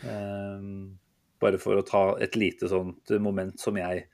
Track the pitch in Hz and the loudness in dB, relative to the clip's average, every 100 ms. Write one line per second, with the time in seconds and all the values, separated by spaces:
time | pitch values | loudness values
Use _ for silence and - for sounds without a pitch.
0 | - 104 101 101 101 98 98 98 95 95 | -10 -6 -6 -6 -8 -8 -10 -10 -12 -16
1 | _ _ _ - 110 95 104 101 95 101 | _ _ _ 0 2 2 2 2 4 4
2 | 95 104 104 113 95 - 92 92 92 - | 4 2 0 2 2 2 0 0 -2 -6
3 | - 104 104 98 95 - - 104 87 90 | 0 0 2 -2 -4 -4 -4 -2 -2 -4
4 | - | -6